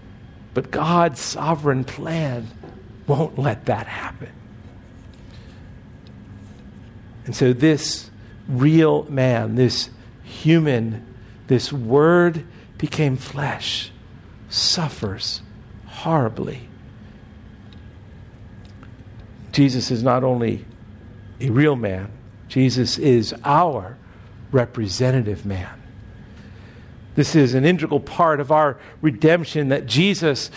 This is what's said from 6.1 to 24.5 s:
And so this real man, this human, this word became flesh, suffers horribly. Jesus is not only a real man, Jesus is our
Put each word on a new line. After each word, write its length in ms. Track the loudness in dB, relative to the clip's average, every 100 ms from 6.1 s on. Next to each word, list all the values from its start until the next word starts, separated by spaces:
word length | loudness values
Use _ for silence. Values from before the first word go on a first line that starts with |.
| -20 -20 -20 -20 -20 -20 -20 -20 -20 -20 -14 -10
And 100 | 0
so 180 | 2
this 560 | 4 2 2 -2 -8 -12 -20 -20 -16 -6
real 560 | 0 4 6 4 2 -2
man, 460 | 0 0 0 0 2
this 340 | 2 0 -8 -14 -20 -20
human, 840 | -20 -4 2 4 4 0 -2 -6 -12 -20 -20 -12 0
this 240 | 0 0
word 720 | -6 0 4 6 4 4 0 -8 -18 -20 -10
became 380 | -6 -2 0 -2
flesh, 760 | -6 -8 -8 -6 -8 -8 -10 -16 -20 -20 -20 -20 -10
suffers 920 | -4 -2 -2 -4 -6 -8 -6 -8 -10 -14 -20 -20 -20 -18
horribly. 840 | -8 -2 0 0 -2 -8 -10 -16 -20 -20 -20 -20 -20 -20 -20 -20 -20 -20 -20 -20 -20 -20 -20 -20 -20 -20 -20 -20 -20 -20 -20 -20 -20 -20 -20 -4
Jesus 360 | 2 2 2 -2
is 140 | -2
not 200 | 0 2
only 420 | 0 0 -2 -4 -8 -20 -20 -20 -20 -20 -20 -8
a 100 | -2
real 280 | 2 2 2
man, 320 | -2 -6 -8 -14 -20 -20 -6
Jesus 480 | 0 2 2 -2 0
is 360 | 2 4 2 -4 0
our 500 | 2 2 -2 -8 -14 -20 -20 -20 -20 -2